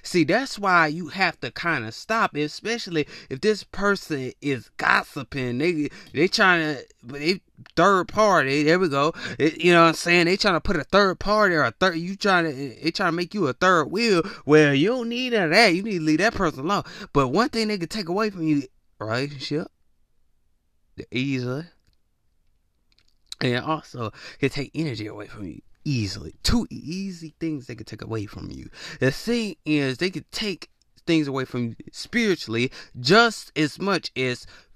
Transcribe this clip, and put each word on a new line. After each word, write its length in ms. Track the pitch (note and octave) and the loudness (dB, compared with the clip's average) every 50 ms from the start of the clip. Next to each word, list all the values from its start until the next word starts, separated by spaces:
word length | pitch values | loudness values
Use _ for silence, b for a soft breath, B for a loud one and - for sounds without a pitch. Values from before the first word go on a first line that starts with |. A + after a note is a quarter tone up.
See, 220 | B - - F3+ D#3 | B -2 0 2 2
that's 340 | C3+ F3+ A#3 C4+ - - G#3+ | 4 2 0 0 -4 -6 -4
why 280 | G3+ F#3+ F3+ F3 D#3+ | 0 4 4 4 4
you 220 | D#3 D3 F3 F#3 C#3 | 2 0 -4 -8 -8
have 300 | - G3 F#3+ E3+ - - | -4 -2 -2 -2 -2 -4
to 100 | - A#2+ | -10 -10
kinda 420 | - - - E3+ D#3+ C3+ A2 A2+ | -8 -4 -2 -2 -2 -2 -4 -6
stop, 420 | - - - - A3 A3+ G#3 F3+ - | -10 -12 -6 -4 0 0 0 0 0
especially 720 | D3 D3+ D3 - - - G3+ A#3 A#3 - G3 E3+ D#3 C#3 B B B B B | -2 -4 -4 -6 -8 -8 -6 -6 -6 -6 -4 -2 -2 -2 B B B B B
if 140 | C3+ C3 | -8 -2
this 200 | F#3 G#3+ G#3+ G3 | 0 0 0 0
person 720 | - - - - G3 G3+ G3 - - - D#3+ C3+ C3 B2+ - _ | -4 -10 -6 -2 0 0 0 -2 -4 -6 -6 -6 -6 -8 -10 _
is 300 | - C#3+ C#3 A#2 - - _ - | -4 -4 -4 -4 -6 -10 _ -2
gossiping. 800 | - - - G3+ - - - D3 B2+ - - C#3 B2+ B2 A#2+ B2 | 2 2 2 2 0 -4 -8 -12 -10 -8 -6 -6 -4 -4 -2 0
They, 320 | D3+ F3+ F3 D3+ D3 - B B B B - | 0 0 0 -2 -4 -6 B B B B -2
they 120 | B2 D#3+ | 0 0
tryna, 540 | F#3+ - - G#3 F#3 F3+ E3+ D#3+ D3+ D3+ B2+ - - _ _ | 0 2 4 4 4 4 4 2 -2 -4 -6 -10 -16 _ _
but 180 | - A#2+ C#3 C#3+ | -18 -16 -12 -4
they 220 | D3 E3 G3 F3+ - _ _ - - - _ | -2 -2 -2 -2 -6 _ _ -20 -20 -4 _
third 320 | - E3+ G3 G3 F#3 E3+ - | 4 6 6 6 4 2 0
party. 540 | - G3+ A3 G#3 F#3 E3 C3+ C3+ C#3 D3 | 2 2 4 6 6 4 4 4 2 2
There 160 | D3 D3+ E3 F#3 | 4 4 4 4
we 100 | F#3+ E3 | 2 2
go. 240 | C#3 C#3 C#3+ D#3+ B B B B B - | 2 2 0 0 B B B B B 0
It, 240 | C3+ D#3+ D#3+ D#3+ | 0 0 0 2
you 120 | E3 F3+ F3 | 4 6 8
know 80 | E3+ | 8
what 60 | E3 E3 | 6 6
I'm 60 | D#3+ | 4
saying? 300 | - - F3 F3 F3 E3+ | 0 0 2 2 4 4
They 140 | E3 F#3 G3+ | 2 0 0
tryna 260 | - G#3 F3+ D#3 - | 0 0 0 0 0
put 120 | - G3 | 0 -2
a 80 | D3+ C3+ | -2 0
third 340 | - - G3 G#3 F#3+ F3 - | 2 4 4 4 4 0 -2
party 360 | - G3 G#3 G#3+ G#3+ F#3+ F3 | -2 0 2 4 4 4 4
or 80 | D#3 | 2
a 100 | C#3 A#2+ | 2 0
third, 240 | - _ F#3 F#3 E3+ | 0 _ 0 0 0
you 200 | D#3+ E3+ F3+ G3 | -2 -4 -6 -6
tryna, 640 | - - G3+ F#3+ F3 E3 D#3+ C3+ C3 C#3+ C3+ G#2+ - | -2 0 2 2 2 2 0 -4 -6 -8 -10 -10 -6
they 80 | - D#3+ | -4 -4
tryna 220 | - - G3+ E3+ | -2 0 -2 0
make 220 | D#3+ E3+ F3 D#3+ - | 0 -2 -4 -6 -2
you 120 | G#3 F3+ C3 | -2 -2 -2
a 40 | |
third 380 | B2 - F3+ F#3 F#3 E3 C#3+ - | 0 2 4 4 6 4 2 0
wheel. 320 | - G#3 A#3+ A3+ F#3+ E3+ D#3+ B B B B | -2 0 2 4 4 2 2 B B B B
Well, 260 | - D3+ D3+ D3+ C#3+ | 6 8 8 8 6
you 160 | C#3 C#3 D3+ G3+ | 6 4 2 2
don't 220 | B3+ C4 A#3 A#3 | 2 0 -2 -4
need 240 | A#3+ B3 B3+ B3+ A#3 | -4 -4 -2 0 0
none 100 | G#3+ F#3 | 0 2
of 60 | D3+ | 4
that. 240 | E3 G#3 A#3+ G3+ E3 | 6 6 6 6 4
You 80 | F3+ | 2
need 160 | G3+ A3+ G3+ F3 | -2 -2 -4 -2
to 60 | D#3 | 2
leave 160 | D#3 D#3 D#3 | 2 2 2
that 140 | F#3+ A3+ A3+ | 2 0 0
person 260 | - G3 D#3+ C#3 C3 | 0 -2 -2 -2 -4
alone. 240 | C3+ F3 G3+ F3+ B B B B G#3 B | -4 -2 -2 -2 B B B B -16 B
But 160 | - C#3+ C3+ B2 | 0 2 2 2
one 220 | C3+ F#3+ A#3+ D4+ | 2 2 2 2
thing 180 | - A#3 A3 G#3+ | 0 -2 -2 -2
they 80 | G#3+ | -2
can 120 | G3 E3 D#3 | -4 -6 -6
take 200 | - A3 F#3+ D#3+ | -6 -8 -6 -4
away 220 | F3 G3+ A3 G#3+ | -2 -2 -2 -4
from 140 | G3 F3+ D#3+ | -4 -2 0
you, 180 | D#3 D3+ C#3+ B2+ - _ _ _ _ _ - | 0 0 0 -2 -4 _ _ _ _ _ -12
relationship, 720 | G#2 A2 A2+ B2 C#3 C#3+ C#3+ C3 C3+ - C#3+ D3+ F#3 - - _ _ _ _ _ _ _ _ _ _ _ _ _ _ _ _ _ _ _ _ _ _ _ _ - - - | -6 -4 -4 -4 -4 -6 -8 -10 -8 -6 -6 -6 -6 -8 -14 _ _ _ _ _ _ _ _ _ _ _ _ _ _ _ _ _ _ _ _ _ _ _ _ -18 -14 -8
easily, 560 | - B2 C3 C#3 C3+ B2+ B2 B2 B2+ C#3+ E3 E3+ _ _ _ _ _ _ _ _ _ _ _ _ _ _ _ _ _ _ _ _ _ _ _ _ _ _ _ _ _ _ _ _ - - | -6 -4 -2 -2 -2 -4 -4 -6 -6 -8 -10 -12 _ _ _ _ _ _ _ _ _ _ _ _ _ _ _ _ _ _ _ _ _ _ _ _ _ _ _ _ _ _ _ _ -8 -4
and 200 | - B2+ A#2+ B2 | -2 -2 0 -2
also 480 | - D3+ D#3+ D3+ - - - B2+ A#2 G#2 B B B B B B | -2 -4 -4 -4 -6 -10 -10 -8 -8 -8 B B B B B B
can 100 | - C3 | -2 -2
take 220 | - D3 C3 - - | -2 -4 -6 -6 -6
energy 320 | D3 E3 D3+ A#2+ A2 - | -4 -4 -4 -4 -6 -8
away 200 | G#2+ - G#2 G#2 | -10 -10 -12 -14
from 180 | - - G#2+ G#2 | -16 -14 -12 -12
you 160 | E2+ A#1+ - - _ - _ | -12 -12 -14 -18 _ -20 _
easily. 520 | - D3+ C#3 A#2+ G#2+ F#2+ - C2 C#2 D#2+ - - | -6 -4 -2 -2 -2 -4 -6 -8 -12 -14 -14 -4
Two 240 | - - - A#3+ F#3 - | 0 2 2 2 0 -2
e-, 40 | - | -8
easy 600 | - - C#3+ F3 F#3+ G3 G3 F3+ E3 E3 D3+ - _ | -12 -12 -10 -10 -8 -8 -10 -10 -12 -16 -18 -12 _
things 260 | E3 E3 D#3 C#3 A#2+ | -6 -6 -6 -8 -10
they 80 | - A#2+ | -12 -14
can 120 | A2 - | -14 -14
take 160 | - - G#2+ | -16 -14 -14
away 240 | - - A2+ A2 G2+ | -10 -8 -6 -8 -8
from 240 | - - F2+ F2+ F2+ | -8 -12 -14 -14 -14
you. 180 | - C2 - - B B B B B B | -14 -14 -16 -18 B B B B B B
The 120 | B2+ C3 | 0 0
thing 460 | E3 - - A3 A#3+ A#3+ A3 G3+ F3 - _ | 0 -2 -4 -2 -2 -2 -2 -4 -8 -8 _
is, 320 | D3+ D3+ D3 C#3 C3 B2+ | 0 0 2 2 0 -2
they 140 | A#2+ E3+ G3 | -2 -4 -4
can 160 | F#3 D3+ C#3 - | -4 -8 -12 -10
take 380 | - - A3+ G#3 F3+ - - - _ _ _ _ _ _ _ | -8 -6 -6 -6 -6 -8 -12 -18 _ _ _ _ _ _ _
things 200 | - E3 D#3+ D3+ | 2 2 2 2
away 200 | C#3 C3+ C3+ C3 | 0 -2 -4 -4
from 220 | - - B2 A#2+ A#2 | -4 -4 -4 -4 -6
you 80 | A2 - - - | -8 -12 -16 -18
spiritually 800 | - - - - - A#3+ A#3 G#3 F3 - - A2+ A2 A#2 B2 B2+ B B B B B B2+ | -16 -16 -12 -4 -2 0 0 0 0 -2 -4 -4 -2 -2 -2 -2 B B B B B -6
just 500 | B2 B2+ F#3 A3 A#3 A#3 G#3+ - - - - | 2 4 6 6 6 4 0 -4 -12 -8 -2
as 220 | D#3 D#3 D3 - - | -2 -2 -2 -2 -4
much 320 | F3+ G3 G3 D#3 - - - | -4 -2 -2 -2 -4 -6 -6
as 320 | B2+ C3 B2+ B2 - - B B B B B B | -4 -2 -2 -4 -6 -10 B B B B B B